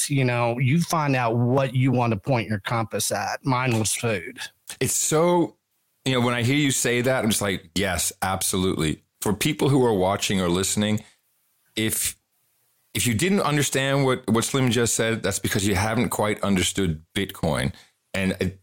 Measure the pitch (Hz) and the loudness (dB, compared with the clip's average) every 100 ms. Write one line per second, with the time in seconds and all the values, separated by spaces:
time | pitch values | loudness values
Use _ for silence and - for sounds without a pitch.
0 | - 139 127 120 120 120 127 170 170 165 | -2 0 2 2 0 0 0 0 0 0
1 | 143 131 117 117 120 135 135 127 135 123 | 2 0 0 2 2 2 2 0 2 2
2 | 117 104 - 120 101 104 - 117 113 - | 0 0 0 -2 -2 -6 -2 -4 -2 -4
3 | - 101 98 123 139 127 127 110 107 - | -2 -4 -4 -4 -2 0 0 0 -2 -2
4 | 120 98 85 - - - - - 131 - | -2 -4 -6 -12 -16 -16 -20 -6 -4 -2
5 | - 156 175 175 165 - _ _ _ _ | 0 2 2 2 0 -6 _ _ _ _
6 | 131 127 120 120 117 143 143 - 127 120 | -2 0 2 0 0 2 2 0 0 2
7 | 123 131 107 101 101 90 - 92 98 85 | 2 0 0 0 -2 -4 -8 -4 -2 -2
8 | - - 95 95 - 95 92 - 78 - | -4 -4 -4 -2 -2 0 0 0 -2 -4
9 | _ _ 110 98 151 151 147 135 123 98 | _ _ -4 0 -2 0 2 4 4 2
10 | 92 101 - 98 90 90 98 107 104 107 | 2 0 0 0 2 0 0 0 0 -2
11 | - _ _ _ _ _ _ - 110 - | -4 _ _ _ _ _ _ -4 -2 -2
12 | - - _ _ _ _ _ _ _ 110 | -4 -6 _ _ _ _ _ _ _ -2
13 | 107 107 185 196 - 147 131 135 135 139 | 0 0 2 2 2 0 0 0 0 2
14 | 131 127 - 113 - 135 127 117 117 - | 2 0 0 0 0 0 2 2 2 0
15 | 113 110 101 - - 107 101 95 107 113 | 0 0 -2 -2 -2 0 2 2 2 0
16 | 101 - 90 - 101 95 87 - 92 78 | 0 0 0 0 0 2 2 0 -2 -2
17 | - 101 95 - 85 67 65 - - _ | -6 -6 -6 -2 -2 0 -2 -6 -18 _
18 | _ 95 95 90 95 - | _ -2 -2 0 -4 -4